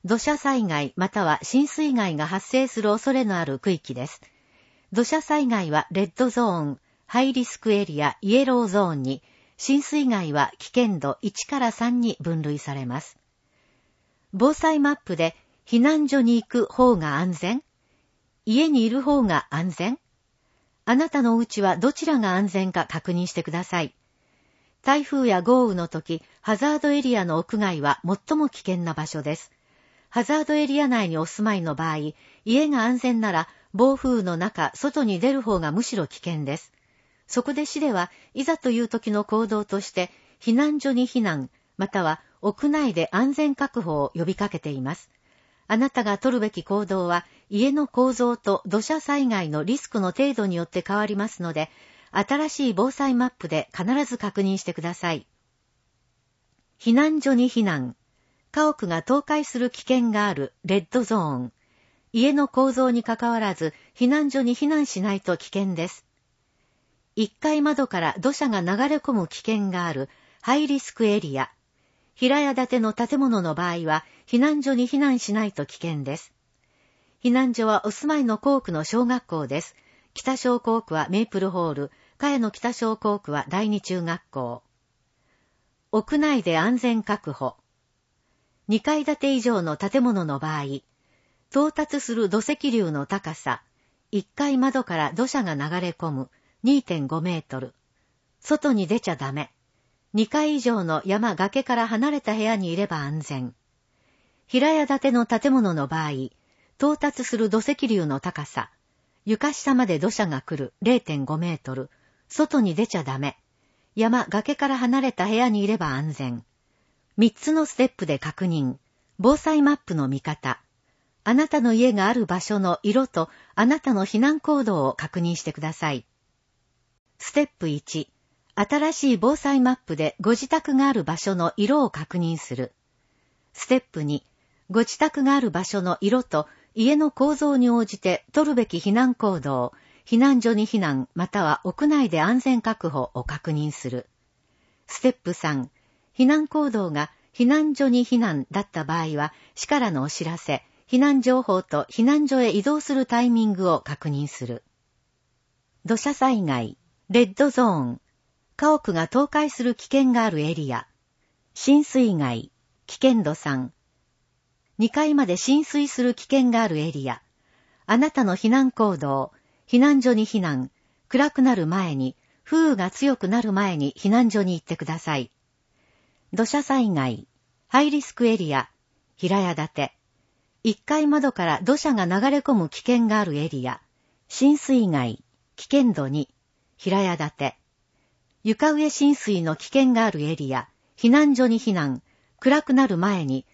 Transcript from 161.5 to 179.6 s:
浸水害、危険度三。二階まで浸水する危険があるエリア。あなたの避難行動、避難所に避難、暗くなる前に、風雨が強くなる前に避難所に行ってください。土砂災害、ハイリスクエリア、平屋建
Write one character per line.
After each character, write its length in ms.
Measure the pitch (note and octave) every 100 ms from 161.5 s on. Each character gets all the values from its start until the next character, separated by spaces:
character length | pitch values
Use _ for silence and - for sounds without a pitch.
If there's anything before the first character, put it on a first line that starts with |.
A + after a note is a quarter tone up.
浸 320 | - - C#4+
水 300 | D4+ C4 A#3+
害、 360 | F3 C3+ A#2 - _ _ _ -
危 80 |
険 280 | - C4 A#3
度 120 | D#3
三。 380 | D#3 D3+ C3+ B2+ - _ _ _ _ _ _ _ _ _ -
二 100 | A3
階 240 | D4 D4+
ま 140 | C#4+ B3
で 100 | E3+
浸 280 | - C#4+
水 240 | D#4 C#4+ C#4+
す 140 | -
る 120 | B3
危 100 | A#3+
険 260 | - C#4 B3+
が 120 | A#3
あ 60 | A3
る 100 | D#3
エ 120 | D#3+
リ 200 | D3 C3
ア。 100 | A#2 _ _ _ _ _ _ -
あ 120 | A3+
な 120 | D4+
た 140 | -
の 120 | G#3+ F3+
避 120 | A3
難 220 | B3+ C4
行 260 | - G#3+ E3+
動、 360 | C#3+ C3+ C3 _ _ _ _
避 100 | A#3+
難 220 | C#4 C#4
所 140 | B3
に 120 | A3 G#3+
避 140 | A3
難、 300 | F3+ C3+ C3 _ _ _ -
暗 220 | B3+ D4
く 120 | -
な 120 | C4
る 120 | A#3 D#3+
前 300 | F#3 F3+ C#3
に、 200 | C3 - _ _
風 240 | - D#4 D#4+
雨 80 | A#3
が 140 | F#3+
強 260 | - C#4 B3+
く 120 | F#3
な 140 | A#3
る 100 | A3+
前 240 | G3 G3+ E3
に 160 | C#3
避 140 | - G3
難 220 | A#3 A#3
所 120 | G#3
に 120 | F#3
行 80 | E3+
っ 20 |
て 120 | - D#3+
く 100 | D3+
だ 120 | D#3+
さ 200 | - D3
い。 120 | A#2+ _ _ _ _ _ _ _ _ _ _
土 120 | F#3
砂 180 | A3+ C#4+
災 280 | C#4 C4+ A3+
害、 360 | D#3+ C3 G#2+ - _ _ _ _
ハ 140 | B3+
イ 80 | D4
リ 120 | D4
ス 120 | -
ク 120 | - A#3+
エ 100 | A3
リ 180 | E3
ア、 140 | C#3 A#2+ _ _ _ _ _
平 240 | F3+ G3
屋 140 | F3+
建 140 | D#3